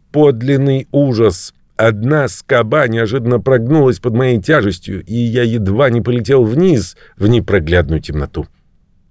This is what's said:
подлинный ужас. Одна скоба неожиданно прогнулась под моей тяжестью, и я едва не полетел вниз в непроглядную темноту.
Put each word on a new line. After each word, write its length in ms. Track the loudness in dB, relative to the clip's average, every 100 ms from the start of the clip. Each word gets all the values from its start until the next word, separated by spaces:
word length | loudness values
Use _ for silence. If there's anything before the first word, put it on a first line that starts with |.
| _
подлинный 760 | 2 2 2 0 0 0 -2 -2
ужас. 640 | 0 0 2 0 0 -10 -20 _ -2
Одна 520 | 0 0 -2 0 -2
скоба 600 | -6 -2 0 2 0 0
неожиданно 500 | 0 -2 -2 0 0
прогнулась 600 | 2 0 2 2 2 0
под 160 | -2
моей 260 | 0 0 0
тяжестью, 640 | 2 0 0 -4 -8 -12
и 100 | -8
я 280 | -4 -2 0
едва 480 | 0 0 0 2 2
не 100 | 0
полетел 440 | -2 -2 0 2
вниз 520 | 2 2 2 0 -2 -12 -20 -2
в 100 | 2
непроглядную 760 | 2 2 -2 2 0 0 -2
темноту. 460 | -4 -6 -6 -8 -10 _ _ _ _ _ _